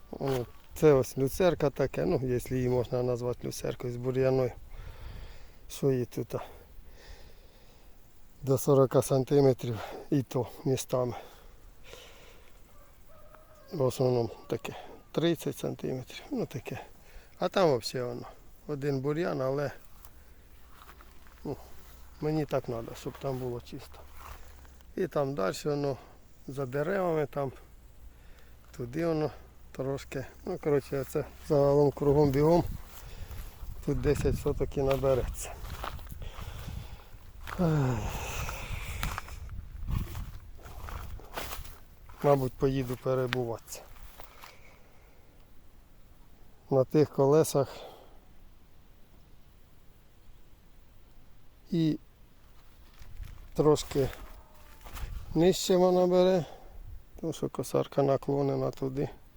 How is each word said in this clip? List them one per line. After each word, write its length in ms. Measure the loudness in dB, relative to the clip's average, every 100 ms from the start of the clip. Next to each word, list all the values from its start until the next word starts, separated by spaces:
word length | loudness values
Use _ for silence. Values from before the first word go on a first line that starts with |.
| -12
О, 180 | -4 0 0 -2 -10 -14 6
це 140 | 8
ось 240 | 8 6 0
люцерка 520 | -2 2 2 4 2
таке, 360 | 2 0 0 2
ну, 140 | 2
якщо 320 | 2 0 0 0
її 140 | 2
можна 340 | 2 2 0
назвати 440 | 0 0 -2 -4 -6
люцеркою 460 | -4 -6 -4 -6
з 20 | -4
бур'яною. 560 | -2 2 4 4 2 -2 -12 -12 -12 -12 -12 -12 -12 -12 -14 -16 -14
Що 220 | 0 2
її 140 | 2 0
тут, 300 | -4 -4 -6
а, 40 | -8 -14 -18 -18 -16 -18 -16 -16 -16 -18 -20 -20 -20 -20 -20 -20 -20 -20 -20 -6
до 160 | 2 2
сорока 440 | 6 8 8 6
сантиметрів 800 | 4 2 4 6 8 6 0 -6 -8 -12 0
і 140 | 0
то 240 | 2 -2 -4 -4 0
містами. 480 | 0 0 0 0 -4 -12 -18 -20 -20 -20 -18 -18 -16 -18 -18 -20 -20 -20 -20 -20 -20 -20 -20 -20 -20 -20 -20 -20 -20 -8
В 80 | 0
основному 480 | 2 4 4 4 2 -4 -6
таке 280 | -6 -6 -12 -14 -18 -8
тридцять 460 | 0 2 0 -2 -4
сантиметрів, 680 | -6 -4 -4 -6 -8 -14 -8
ну 140 | -6 -4
таке. 340 | -6 -8 -10 -12 -18 -20 -20 -18 -6
А 100 | -2
там 280 | 4 4 4
взагалі 320 | 0 -4 -4
воно, 160 | -6 -10 -16 -20 -14 -8
один 320 | -4 -2 0
бур'ян, 420 | 0 0 0 0
але, 300 | 0 0 -2 -6 -14 -18 -18 -20 -20 -20 -20 -20 -18 -18 -18 -20 -20 -18 -18 -12
ну, 140 | -10 -10 -10 -16 -16 -18 -18 -4
мені 240 | 0 0 0
так 180 | -2
треба, 320 | -2 -4 -6 -10
щоб 180 | -10 -6
там 160 | -4 -4
було 240 | -4 -6
чисто. 380 | -8 -14 -14 -16 -16 -16 -14 -14 -16 -18 -18 -20 -10 -4
І 120 | -2
там 260 | 0 0
далі 220 | 0 -2 -2 -2
воно 320 | 0 0 -2 -8 -20 -20 -16 -10
за 180 | -6 -4
деревами, 600 | -2 0 0 2 2 0
там 260 | -2 -4 -6 -16 -20 -20 -20 -20 -18 -20 -18 -20 -20 -16 -10
туди 280 | -6 -2 0
воно 260 | 0 0 -4 -16 -20 -14 -6
трошки. 420 | -4 -4 -6 -8 -8 -10 -8
Ну, 120 | -2
коротше, 480 | 2 2 2 -4 -2
це 160 | -4 -4 -8 2
загалом 440 | 6 8 8 6
кругом 400 | 4 4 6 6
бігом. 320 | 6 6 6 4 -4 -10 -16 -14 -12 -10 -10 -12 -12 -10 -6 -2
Тут 160 | 2
десять 380 | 2 2 2 2
соток 380 | 0 0 0 2
і 40 |
набереться. 720 | 2 4 4 4 2 -4 -8 -10 -10 -8 -8 -8 -10 -10 -10 -10 -10 -10 -8 -10 -10 -12 -14 -16 -16 -14 -8 0
Ай. 380 | 2 4 2 0 -2 -4 -4 -4 -6 -6 -6 -6 -6 -6 -4 -4 -8 -10 -10 -10 -10 -8 -4 -2 -2 -6 -8 -12 -12 -14 -14 -12 -8 -8 -8 -10 -10 -10 -8 -8 -10 -14 -18 -18 -18 2
Мабуть, 300 | 4 6 4
поїду 440 | 2 2 2 -2 -2
перебуватися. 800 | 0 0 0 0 -2 -4 -10 -14 -14 -16 -16 -16 -18 -18 -20 -20 -20 -20 -20 -20 -20 -20 -20 -20 -20 -20 -20 -20 -20 -20 -20 -20 -20 -20 -20 -20 2
На 140 | 4
тих 260 | 6 4 4
колесах. 680 | 6 6 6 6 2 0 -4 -16 -18 -20 -20 -20 -20 -20 -20 -20 -20 -20 -20 -20 -20 -20 -20 -20 -20 -20 -20 -20 -20 -20 -20 -20 -18 -20 -20 -20 -20 -20 -20 -20 -20 -20 -18 -20 -20 -2
І 280 | 2 2 0 -6 -20 -20 -20 -20 -20 -20 -20 -20 -16 -12 -12 -12 -14 -4
трошки 560 | 4 6 6 2 0 0 -2 -12 -16 -18 -20 -20 -18 -12 -8 -6 -6 -2 4
нижче 420 | 4 4 4 6
вона 300 | 6 6 6
бере, 380 | 6 6 4 0 -8 -16 -14 -12 -12 -14 -8
тому 140 | -6
що 160 | -4 -4
косарка 540 | -4 -2 0 0 2
наклонена 680 | 4 2 2 0 2 0 -2
туди 380 | -2 -4 -2 -4 -6 -20